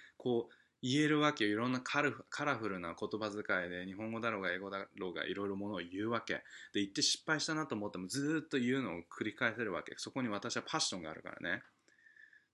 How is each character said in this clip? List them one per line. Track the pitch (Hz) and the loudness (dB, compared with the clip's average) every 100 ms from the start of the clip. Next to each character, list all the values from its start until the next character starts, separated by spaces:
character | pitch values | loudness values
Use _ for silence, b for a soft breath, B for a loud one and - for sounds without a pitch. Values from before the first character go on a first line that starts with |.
| B - | B -4
こ | 127 120 - | 2 2 0
う | B B _ | B B _
言 | 127 139 | 2 4
え | 151 | 6
る | 151 | 6
わ | 147 | 6
け | 143 | 4
よ。 | 104 | 4
い | |
ろ | 104 123 | 4 2
ん | |
な | 127 | 0
カ | 127 147 | 0 2
ル | 147 | 2
フ-、 | 117 - | 0 -6
カ | - | -2
ラ | 147 120 | 0 0
フ | 107 | 0
ル | 95 | -2
な | 85 82 | -4 -4
言 | 104 104 | -2 -2
葉 | 107 | -2
遣 | 101 104 95 87 | -2 0 2 0
い | |
で、 | 90 92 | -2 -6
日 | |
本 | 95 110 | -6 -4
語 | 113 | -2
だ | 113 | 0
ろ | 107 | 0
う | |
が | 92 | 0
英 | 90 | 0
語 | 98 | -2
だ | 98 98 - | -6 -6 -6
ろ | 92 | -4
う | |
が | 85 | -2
い | 78 | -2
ろ | 95 101 | 0 -2
い | |
ろ | 98 | -2
も | 101 | -2
の | 98 | -4
を | |
言 | 87 92 110 | -4 -4 0
う | |
わ | 117 | 0
け。 | - | 0
で、 | 82 B B B | -4 B B B
言 | 101 | -2
っ | 101 | 0
て | - | 2
失 | - - - | 2 2 2
敗 | 156 | 0
し | 143 | 2
た | |
な | 156 147 | -2 -2
と | |
思 | 113 101 | -2 -2
っ | |
て | 92 | -4
も | 92 | -4
ず | 131 143 160 | -2 0 0
ー | |
っ | 156 | 0
と | 139 | 2
言 | 120 135 | 2 2
う | |
の | 113 85 | 0 -4
を | - - | -8 -4
繰 | |
り | 107 | -4
返 | - 120 110 | 0 0 2
せ | |
る | 110 | 0
わ | 82 | -2
け。 | - - | -4 -8
そ | 113 | -6
こ | 135 | -2
に | 123 | -2
私 | 101 120 117 | -2 -2 -4
は | - | -2
パ | 160 | 0
ッ | |
シ | - | 0
ョ | 95 | -2
ン | |
が | 78 | -6
あ | |
る | 80 | -8
か | - | -10
ら | - | -6
ね。 | 85 101 - _ B B B B B B B | -2 -2 -4 _ B B B B B B B